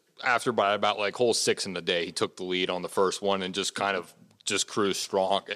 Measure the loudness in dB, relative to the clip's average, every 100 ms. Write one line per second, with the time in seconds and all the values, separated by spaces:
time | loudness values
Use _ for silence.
0 | _ -6 0 2 2 2 2 4 2 2
1 | -2 2 2 2 2 0 -2 -6 0 0
2 | 0 -4 -4 -4 -4 0 0 -2 -2 2
3 | 2 2 0 0 0 -4 -4 -2 -2 -2
4 | -4 -16 -20 _ -4 -2 -2 0 0 0
5 | -2 0 2 0 -2